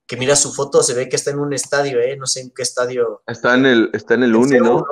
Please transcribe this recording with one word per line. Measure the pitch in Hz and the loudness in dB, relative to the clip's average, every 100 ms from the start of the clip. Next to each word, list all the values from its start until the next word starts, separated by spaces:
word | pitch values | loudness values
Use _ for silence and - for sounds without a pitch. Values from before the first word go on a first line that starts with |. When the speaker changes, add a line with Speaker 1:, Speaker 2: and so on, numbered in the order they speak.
| - | -14
Speaker 1:
que | 123 | -4
mira | 131 139 | 0 0
su | 131 | 0
foto, | 127 143 160 | -4 0 2
se | - | 2
ve | 123 127 | -2 -4
que | 139 | -4
está | 147 | -4
en | 143 | -4
un | 143 | -4
estadio, | 131 - 143 143 120 | -6 -2 -2 0 -2
¿eh? | 123 139 | -2 -4
No | 127 | -6
sé | 131 | -8
en | 127 | -8
qué | - | -8
estadio. | 120 127 123 127 113 104 - | -6 -4 -4 -2 -4 -6 -12
Speaker 2:
Está | 117 123 | -4 2
en | 127 135 | 4 4
el, | 117 107 | 4 2
está | 110 113 | -2 0
en | 117 | 2
el | 123 | 4
Speaker 1:
En | 113 | 2
Speaker 2:
Uni, | 135 123 | 4 4
¿no? | |
Speaker 1:
C | 117 | 4
U, | 160 | 0
¿no? | 151 | 0